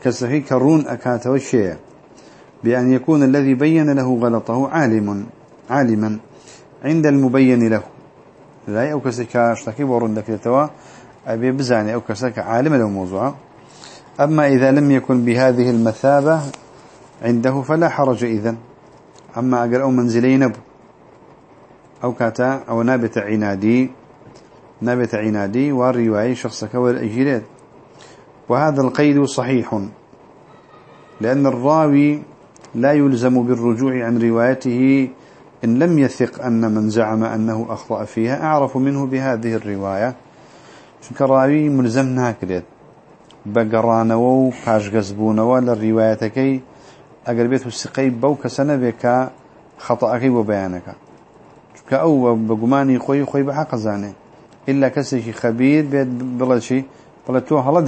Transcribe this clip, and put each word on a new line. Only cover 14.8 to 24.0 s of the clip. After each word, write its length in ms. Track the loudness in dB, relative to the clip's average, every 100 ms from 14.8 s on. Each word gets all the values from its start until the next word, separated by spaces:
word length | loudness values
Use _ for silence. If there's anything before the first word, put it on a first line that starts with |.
| 4
يكن 340 | 2 2 0
بهذه 460 | 2 2 2 2 2
المثابة 720 | 2 0 2 2 4 2 0 -2 -14 -20 -20 -20 -20 -20 -8
عنده 400 | -2 0 0 -2 -2
فلا 200 | 0 0
حرج 360 | 0 0 0
إذن. 320 | -2 -2 -4 -6 -14 -20 -20 -20 -20 -20 -14 -4
أما 180 | 0 2
ئەگەر 180 | 2 0
ئەو 60 | 2 0
مەنزلەی 380 | 2 2 2 4
نەبوو، 200 | 2 -2 -16 -20 -20 _ -20 -20 -20 -20 _ -20 -20 -20 -20 -8
ئەو 100 | -8 -2
کاتە 280 | -4 0 -2 -4 -4
ئەوە 140 | -2 0
نابێتە 320 | 0 0 -4 -2
عینادی، 640 | -2 -2 0 2 2 0 -6